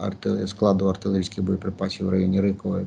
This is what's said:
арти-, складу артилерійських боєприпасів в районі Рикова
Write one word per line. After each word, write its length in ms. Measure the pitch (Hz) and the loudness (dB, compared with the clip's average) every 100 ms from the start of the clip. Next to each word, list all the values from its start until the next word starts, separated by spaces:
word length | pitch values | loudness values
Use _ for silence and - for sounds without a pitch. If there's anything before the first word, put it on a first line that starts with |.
арти-, 460 | 101 98 104 101 98 | -6 -4 -2 -2 -2
складу 400 | - 104 98 98 | 2 4 4 4
артилерійських 560 | 92 101 98 90 - | 0 0 0 0 -2
боєприпасів 640 | 95 95 95 95 95 - 95 | -2 -2 -4 -4 -4 -4 0
в 20 | |
районі 320 | 92 92 95 | 2 2 2
Рикова 400 | 98 95 98 92 | 2 0 -2 -4